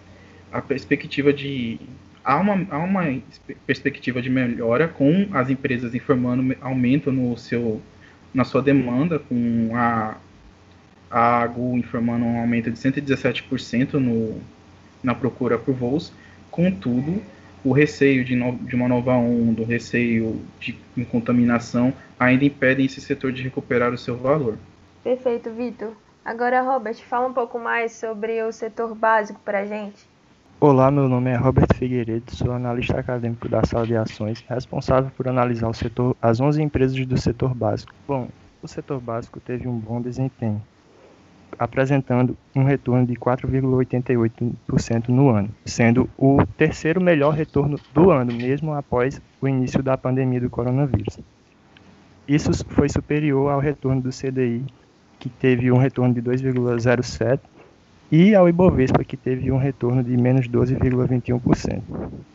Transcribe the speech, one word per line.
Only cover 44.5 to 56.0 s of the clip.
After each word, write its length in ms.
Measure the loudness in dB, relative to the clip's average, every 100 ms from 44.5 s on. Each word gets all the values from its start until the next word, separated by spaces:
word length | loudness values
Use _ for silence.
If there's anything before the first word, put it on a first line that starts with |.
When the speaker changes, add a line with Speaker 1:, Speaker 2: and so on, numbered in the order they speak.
| -6 -2
Speaker 3:
por 140 | -2
cento 320 | 0 -2 2
no 180 | 4 6
ano, 220 | 4 0 -8 -8
sendo 440 | 2 4 4 2 2
o 260 | 4 4 2 2
terceiro 420 | 0 0 -2 2
melhor 360 | 4 4 2 0
retorno 440 | 0 0 0 -2 -2
do 160 | 4 6
ano, 240 | 6 2
mesmo 400 | -2 -2 -2 -2
após 480 | -6 -2 0 0 -2 -14 _
o 80 | -2
início 360 | 0 0 0
da 120 | 0 -2
pandemia 460 | 0 0 0 0
do 80 | -2
coronavírus. 720 | -2 -2 0 0 0 -4 -10 -18 _ _ _ _ -20 -20 -20 -20 -18 -2
Isso 240 | 0 0 -2 -2
foi 200 | 0 0
superior 640 | -2 -2 -2 0 2 2
ao 80 | 0
retorno 420 | 0 -2 -2 0
do 100 | -2
C 200 | -6 -6
D 160 | -2 -2
I, 180 | -2 -6 -12 _ _ _ _
que 120 | -12
teve 420 | -2 2 4 4
um 60 | 4
retorno 360 | 4 2